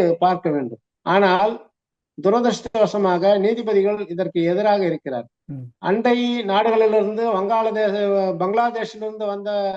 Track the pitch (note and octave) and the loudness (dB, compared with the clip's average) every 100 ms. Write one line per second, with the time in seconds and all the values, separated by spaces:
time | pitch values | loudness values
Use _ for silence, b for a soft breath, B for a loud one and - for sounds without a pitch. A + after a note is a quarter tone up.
0 | F3 E3 F3+ F3+ E3+ D3 A#2+ A#2 _ _ | 2 2 2 2 -2 -2 -4 -10 _ _
1 | E3 F#3+ G3 F3+ G#3+ A#3 - _ _ _ | 0 4 4 4 0 -2 -14 _ _ _
2 | _ - E3 A#3 A#3+ G3 - A3 G3+ G#3 | _ -2 0 2 2 -2 -6 0 0 2
3 | G3 F3 G3 G#3 G3+ A#3 A3 G3+ G3 G#3 | 0 2 2 4 2 0 0 2 2 -2
4 | F#3+ F3 F3 F3 E3 F3+ G#3+ G3+ F3 D#3 | -6 -6 -4 0 0 0 2 2 0 -4
5 | C#3+ B2 - _ - C#3 B2 _ - G#3+ | -6 -8 -10 _ -16 -14 -14 _ -4 0
6 | A#3+ A#3+ A#3+ A#3+ G3 G3 A3+ A3 A3 G#3+ | 2 0 0 -2 0 0 2 4 4 2
7 | G3+ G#3+ A#3 F#3+ G3+ A3+ A3 G#3+ G#3 G#3 | 0 -2 -2 -2 0 0 0 0 -2 0
8 | G3+ G3 F#3+ E3+ F#3 A3 A#3 A3+ A3 G#3+ | 0 0 0 -2 -2 0 0 -2 -8 -8
9 | G#3+ G#3+ G#3 G3+ G3+ G#3 G3 | -10 -6 -6 -6 -4 -4 -4